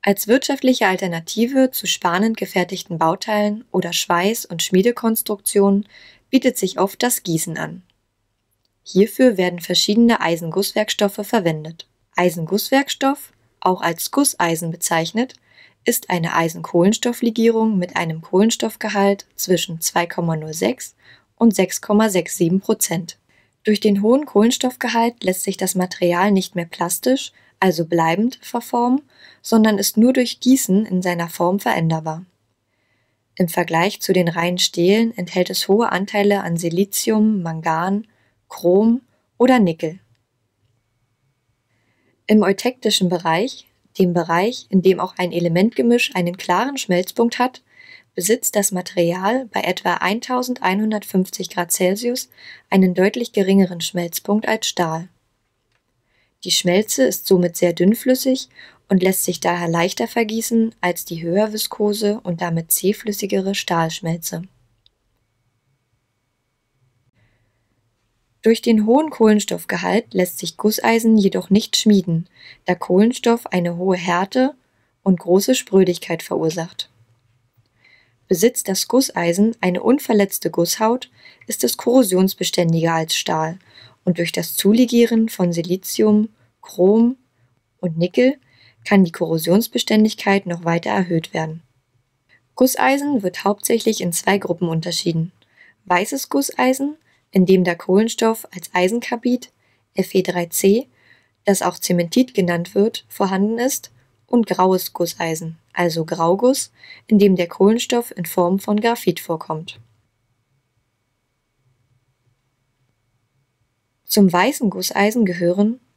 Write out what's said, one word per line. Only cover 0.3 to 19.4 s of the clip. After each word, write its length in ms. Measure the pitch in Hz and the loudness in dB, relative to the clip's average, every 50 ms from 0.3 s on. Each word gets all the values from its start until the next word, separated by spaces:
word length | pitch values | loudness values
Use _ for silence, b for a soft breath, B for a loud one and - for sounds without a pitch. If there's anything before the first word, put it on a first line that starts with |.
| 226 269 - - 285 269 - 254 254 247 226 190 | 2 2 2 0 -6 0 2 2 2 4 2 0
Alternative 800 | 185 180 - 185 170 165 165 - - 220 226 240 277 262 262 254 | 0 0 -2 -4 -4 -6 -8 -8 -2 -2 -2 0 2 2 2 2
zu 160 | 254 - - | 0 -4 -4
spanend 500 | - - - - 180 170 180 208 226 226 | -4 -6 -2 -2 -2 0 2 0 0 -2
gefertigten 600 | - - - - 190 180 175 190 180 - _ 180 160 | -4 -6 -4 -2 -2 -2 -2 -4 -12 -10 _ -4 0
Bauteilen 680 | 165 160 175 196 - - 214 208 208 208 208 214 247 _ | 0 0 0 -2 -4 -4 -2 0 0 0 -2 -6 -10 _
oder 220 | _ 185 180 170 170 | _ -4 -4 -2 -4
Schweiß- 560 | - - - 175 170 175 202 226 233 - - | -6 -2 0 0 2 2 0 -2 -2 -8 -10
und 160 | 175 165 - | -12 -12 -8
Schmiedekonstruktionen 1200 | - - 185 190 240 240 - - 226 226 226 - - 214 202 _ - - 202 196 196 196 202 208 b b b b b b b b b | 0 2 2 2 2 0 0 -2 -2 -2 -2 -4 -6 -6 -6 _ -2 2 2 4 4 4 2 0 b b b b b b b b b
bietet 300 | - 262 - 262 254 - | 0 2 2 2 -2 -2
sich 220 | - 185 - - | -6 -6 -2 -2
oft 240 | 185 196 - _ - | -4 -4 -2 _ -2
das 180 | 247 247 - _ | -2 -2 -4 _
Gießen 340 | 190 165 160 - - 160 | -4 -4 -4 -2 -4 -8
an. 260 | 156 156 156 170 185 - _ _ _ _ _ _ _ _ _ _ _ _ _ _ _ _ _ _ _ _ | -8 -8 -10 -10 -16 -20 _ _ _ _ _ _ _ _ _ _ _ _ _ _ _ _ _ _ _ _
Hierfür 540 | - - 185 202 226 - - 262 254 220 | -4 2 2 2 2 4 4 4 4 4
werden 240 | 185 185 180 175 175 | 4 0 -2 -2 -4
verschiedene 600 | 170 - 175 170 - - 208 220 233 233 233 - | -6 -2 0 2 2 2 4 4 6 4 4 2
Eisengusswerkstoffe 1000 | - 165 170 165 170 165 160 190 208 - - - 214 311 - - 214 196 - - 208 | 2 -2 -2 -2 -4 -4 -2 -2 -2 -2 -2 -2 -2 -2 -2 0 0 -2 -2 -4 -8
verwendet. 640 | - - 233 185 165 160 156 151 160 165 _ - _ _ _ _ _ _ | -2 -2 0 0 0 -2 -2 -8 -14 -16 _ -20 _ _ _ _ _ _
Eisengusswerkstoff, 1160 | - 175 180 170 170 160 160 185 214 - - - 269 277 269 - - - 269 285 285 - - _ _ _ _ _ _ | 0 0 0 0 0 -6 -2 -2 -4 -2 0 0 0 0 0 -4 -2 -2 -2 -2 -2 -8 -20 _ _ _ _ _ _
auch 200 | - 185 185 185 | 0 0 0 0
als 300 | - 165 170 160 - - | -2 -4 -4 -4 -8 -4
Gusseisen 600 | - - 285 277 - _ 175 170 165 160 175 165 160 | 0 0 0 0 0 _ -2 -2 -2 -2 -4 -6 -8
bezeichnet, 640 | - - - - 165 165 165 - 220 247 254 - b b b b b b b b b b | -6 -4 -2 0 0 -2 -2 -2 -2 -4 -4 -4 b b b b b b b b b b
ist 260 | - 240 - - - | -2 -2 -2 -2 -4
eine 240 | 180 175 165 - - | -4 -2 -2 -2 0
Eisenkohlenstofflegierung 1400 | - 165 165 160 175 160 - - 175 170 196 220 - - 240 240 - - 233 226 233 226 226 226 226 220 220 214 190 | 0 -2 -2 -4 -6 -14 -2 2 4 4 4 2 2 -2 -4 -4 -2 -2 -2 0 2 2 2 2 2 0 0 0 0
mit 160 | 180 175 - | -2 -2 -4
einem 280 | 170 175 165 160 160 160 | -6 -4 -4 -6 -8 -10
Kohlenstoffgehalt 1040 | - - 185 208 226 226 - - 226 - - - 220 202 208 196 202 202 196 - _ _ | -2 2 2 4 4 2 0 -4 -6 -6 -6 -8 -6 -2 2 2 2 2 0 -4 _ _
zwischen 440 | - | -10